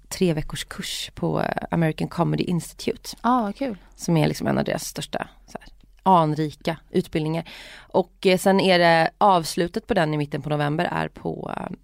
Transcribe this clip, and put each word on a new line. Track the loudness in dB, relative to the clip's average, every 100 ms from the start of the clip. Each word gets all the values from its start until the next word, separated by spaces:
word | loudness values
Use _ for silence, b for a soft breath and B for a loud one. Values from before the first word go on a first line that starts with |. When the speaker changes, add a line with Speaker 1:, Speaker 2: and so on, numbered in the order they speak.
| -12
Speaker 1:
tre | -2 0
veckors | 0 -4 -8
kurs | -12 -10 -10 -8 -10
på, | -6 -2 0
eh, | -2 -4 -4
American | 0 0 0 -6
Comedy | -2 0 0
Institute. | 0 -2 -4 -8 -6 -6 -10 -6
Speaker 2:
Ja, | 0 0
vad | 0 -4
kul. | -6 -8 b -12
Speaker 1:
Som | 0 2
är | 2
liksom | 0 -2
en | 0
av |
deras | 0 -4
största, | -6 -10 -8 -8 -10 -14 -18
så | -18
här, | -18 -20 -20 _
anrika | 4 4 4 0 -4 -4 -6 -6 -4
utbildningar. | -4 -2 -2 -2 -4 -8 B B B
Och, | B -2 -2 0 2
eh, | 4
sen | 4 4
är | 6 6
det | 6 6 2 4
avslutet | 4 4 2 -2 -2 -2 -2
på |
den | 0 0
i | 0
mitten | -2 -4
på | -2
november | 0 0 0 -2
är | -2 -4
på, | -6 -8 -8 -8 -8
eh, | -10 -12